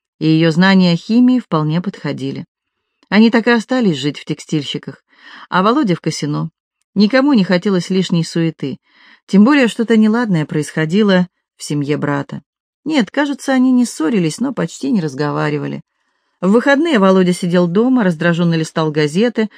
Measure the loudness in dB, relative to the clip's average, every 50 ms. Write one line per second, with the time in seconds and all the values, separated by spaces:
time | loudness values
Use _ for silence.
0 | _ _ _ _ 0 0 2 2 2 2 2 4 4 4 6 4 4 4 2 0
1 | -2 0 2 2 4 4 2 0 -2 _ -4 -2 -2 -2 -2 -4 -4 -6 -10 -8
2 | -8 -8 -8 -6 -8 -8 -8 -10 -14 -16 _ _ _ _ _ _ _ _ _ _
3 | _ _ 2 4 4 4 4 2 2 2 0 0 -2 -4 -4 0 0 0 -2 0
4 | -4 -6 -6 -6 -10 -10 -10 -10 -8 -6 -6 -4 -4 -6 -10 -10 -12 -12 -18 _
5 | _ _ _ _ _ -20 -20 -20 -12 _ -2 0 2 2 2 2 0 0 -2 -2
6 | -2 -8 -6 -6 -6 -6 -4 -6 -6 -8 -10 _ _ _ _ _ _ _ _ 0
7 | 0 2 2 2 2 4 4 2 2 2 0 0 0 0 0 0 -2 -2 -2 -2
8 | 0 0 -2 -2 -2 -2 -2 -2 -2 -2 -4 _ -10 -10 -10 -12 _ _ _ _
9 | _ -20 -20 _ _ _ 4 4 6 6 4 4 2 0 0 -4 -2 2 2 4
10 | 4 2 2 0 0 0 0 -2 -2 -2 -4 -6 -6 -4 -4 -4 -4 0 0 0
11 | 2 4 2 2 2 -2 _ _ _ _ _ _ -10 -6 -4 -4 -2 -2 -4 -4
12 | -2 -4 -4 -4 -6 -8 -12 -16 -16 _ _ _ _ _ _ _ _ -2 0 0
13 | -2 0 -2 -4 -2 -2 -4 -6 -4 -2 0 2 2 2 2 2 0 -2 -4 -6
14 | -4 -2 0 0 -2 -2 -4 -4 -6 -6 -4 -6 -6 -8 -8 -8 -6 -2 -2 -2
15 | -2 -4 -4 -4 -4 -4 -2 -4 -4 -4 -4 -4 -6 -8 -10 -12 -14 _ _ _
16 | _ _ _ _ _ _ _ _ -2 2 2 2 4 2 2 2 2 0 2 2
17 | 4 4 4 4 2 2 0 -2 -2 0 0 0 0 2 0 0 0 2 2 2
18 | 0 0 -2 0 0 0 0 0 0 0 0 -2 -4 -4 -4 -4 -4 -2 0 -2
19 | -2 0 0 0 -2 0 0 -4 -4 -4 -6